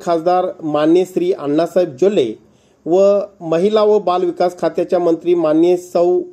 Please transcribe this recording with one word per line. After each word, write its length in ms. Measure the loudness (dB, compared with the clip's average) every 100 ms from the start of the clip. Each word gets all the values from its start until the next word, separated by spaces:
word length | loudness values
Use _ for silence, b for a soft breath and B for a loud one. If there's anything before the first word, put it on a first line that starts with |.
खासदार 440 | -2 -2 0 0 -2 -6
मान्य 400 | -4 -2 2 2 0
श्री 260 | -2 -2
अण्णासाहेब 640 | -2 -2 -2 -2 -2 -2 0
जोल्ले 320 | 0 2 -2 -6 _ b b b -2
व 340 | 2 4 2 -2 -10
महिला 420 | -4 0 0 2
व 160 | 2 2
बाल 240 | 0 -2
विकास 340 | -2 -2 -2 -2
खात्याच्या 400 | -4 -2 -2 0
मंत्री 360 | 0 0 0 0
माननीय 420 | 2 2 2 0
सौ 440 | -2 0 0 0 -4